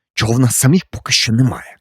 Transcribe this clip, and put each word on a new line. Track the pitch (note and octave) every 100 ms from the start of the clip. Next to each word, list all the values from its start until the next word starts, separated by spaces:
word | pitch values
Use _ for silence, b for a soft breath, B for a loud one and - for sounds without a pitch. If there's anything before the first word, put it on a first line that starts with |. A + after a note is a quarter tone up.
| _
чого | - A2
в | A#2
нас | B2+ -
самих | C3 F3+ -
поки | - -
що | - -
немає». | A2+ C3 - - -